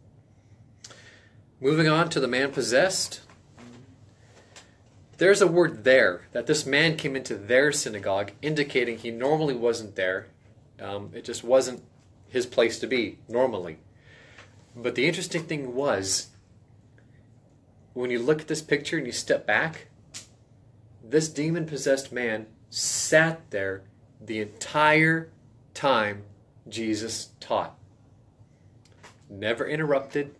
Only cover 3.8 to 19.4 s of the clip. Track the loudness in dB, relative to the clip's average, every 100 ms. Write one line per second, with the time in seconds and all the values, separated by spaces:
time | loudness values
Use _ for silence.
3.8 | -20 -20 -20 _ -20 -20 -20 -20 -20 _
4.8 | _ -20 -20 2 4 6 6 6 2 2
5.8 | 6 8 6 2 -6 -6 0 -2 2 2
6.8 | 4 2 -4 -6 -8 -10 2 4 4 0
7.8 | -4 -6 -2 -2 -4 -6 -4 -2 0 0
8.8 | 0 -4 -8 -4 0 0 0 0 -2 -2
9.8 | -6 -4 -2 -2 -8 _ _ -20 _ -16
10.8 | -10 -10 -10 -14 -12 -10 2 4 4 -6
11.8 | -16 _ _ _ -6 -4 -2 0 0 0
12.8 | -2 -2 -2 -8 -6 0 0 -2 -8 -12
13.8 | -20 _ -20 -20 -20 -20 -20 -20 _ -8
14.8 | -6 0 0 0 -6 -6 -6 -8 -6 -4
15.8 | -2 -2 -2 -4 -6 _ _ _ _ _
16.8 | _ _ _ -20 _ _ _ _ _ _
17.8 | _ -8 -4 -2 0 0 -2 -8 -2 -2
18.8 | -2 -6 -4 -8 -2 -2